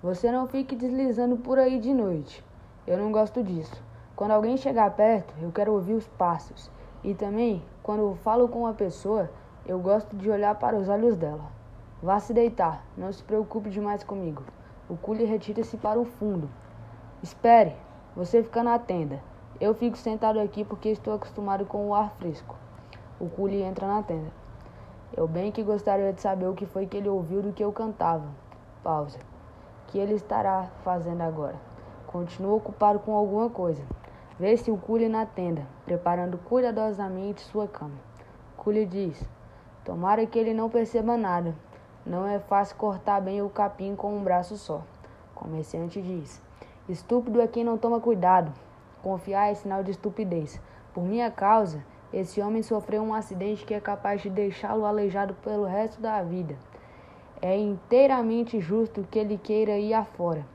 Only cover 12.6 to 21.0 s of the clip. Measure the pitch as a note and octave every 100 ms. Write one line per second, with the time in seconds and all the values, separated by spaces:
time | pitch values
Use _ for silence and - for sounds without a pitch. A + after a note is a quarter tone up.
12.6 | E3+ D3+ - F#3 F#3 G3+ - G#3+ G#3+ A#3
13.6 | G#3 G3 G#3 G#3 - G3 F3 C#3+ C3 -
14.6 | - - - E3+ - A3 A3+ G#3+ G3 G#3+
15.6 | A3 A3+ G#3+ A3 A#3+ - G#3+ F#3+ C#3+ B2
16.6 | - - - - - - F3 - A#3 A#3
17.6 | F#3 - - - - - F3 A#3 A3+ A#3
18.6 | A#3 A#3 A#3 F3+ D3+ C3+ - - - -
19.6 | G3+ A3 A#3+ - A#3 A3 A3 G#3+ G#3 G#3
20.6 | G#3 G3+ G#3+ G#3+